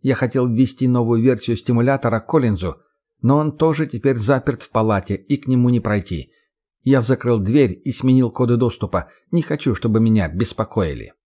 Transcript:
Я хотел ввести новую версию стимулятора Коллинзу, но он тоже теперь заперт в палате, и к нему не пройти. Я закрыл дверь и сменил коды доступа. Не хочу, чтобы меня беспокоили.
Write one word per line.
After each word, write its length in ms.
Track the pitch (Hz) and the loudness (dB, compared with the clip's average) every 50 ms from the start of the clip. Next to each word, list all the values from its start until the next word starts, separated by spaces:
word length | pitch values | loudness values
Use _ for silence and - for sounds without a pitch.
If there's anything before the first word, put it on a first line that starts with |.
Я 120 | - 135 127 | 0 -2 -2
хотел 320 | - 135 117 - 131 123 | 0 -2 -2 0 0 0
ввести 400 | 123 113 113 131 123 - - 131 | 0 2 0 0 0 0 -2 0
новую 360 | 127 123 123 117 113 120 113 | 0 2 0 0 0 0 2
версию 340 | 113 131 127 - - - 117 | 2 2 0 0 -2 -4 -4
стимулятора 640 | - - - 120 117 120 131 139 135 - 120 113 113 | -4 -2 -2 0 2 2 2 0 0 0 -2 -2 -2
Коллинзу, 560 | - - - 156 127 113 101 85 90 87 78 _ _ _ _ _ _ _ _ _ | -4 -2 0 0 2 2 0 -2 -4 -8 -8 _ _ _ _ _ _ _ _ _
но 160 | - 117 139 147 | 0 2 2 2
он 180 | 151 151 151 | 0 -2 -2
тоже 300 | - 160 160 156 147 160 | 0 0 0 0 0 -4
теперь 300 | - - 113 - 139 131 | -6 -6 -2 0 0 0
заперт 460 | 117 104 110 143 131 - - 123 - | 0 0 0 0 0 0 -4 -6 -6
в 80 | - - | -12 -4
палате, 460 | - 117 110 110 104 98 95 - 98 | -2 -2 0 0 0 -2 -2 -4 -6
и 200 | - - _ 143 | -8 -4 _ -6
к 120 | 139 - 127 | -4 -2 -2
нему 220 | 127 123 120 123 | 0 2 2 2
не 100 | 123 117 | 2 0
пройти. 500 | - 110 104 101 - - 92 78 67 _ _ _ _ _ _ _ _ _ _ _ | 0 -2 -2 -2 -2 -4 -8 -10 -10 _ _ _ _ _ _ _ _ _ _ _
Я 180 | _ 123 139 131 | _ 2 2 2
закрыл 400 | 113 113 131 - - 123 117 110 | 4 0 -2 0 2 0 0 0
дверь 400 | 95 101 117 147 135 104 - - _ | 0 2 4 4 2 2 0 -6 _
и 60 | 135 | -8
сменил 400 | 123 - - 131 127 131 127 113 | -8 -2 0 2 4 4 2 0
коды 260 | - - 127 117 120 | 0 -2 0 2 2
доступа. 520 | 123 127 117 - - - 98 - 87 - - _ _ _ _ | 2 2 0 -2 -4 -6 -4 -4 -4 -4 -6 _ _ _ _
Не 100 | - 170 | -2 -2
хочу, 320 | 160 - 151 143 - 139 107 | -2 -2 -6 -2 -2 -2 -2
чтобы 240 | - - 117 107 113 | -2 -2 0 2 2
меня 300 | 113 113 110 107 90 78 | 4 4 4 2 0 0
беспокоили. 840 | 80 92 113 - - - 110 - - 113 92 78 69 58 53 - _ _ _ | -2 -4 -4 -4 -4 -8 -8 -4 -2 -2 -2 -2 -4 -8 -14 -18 _ _ _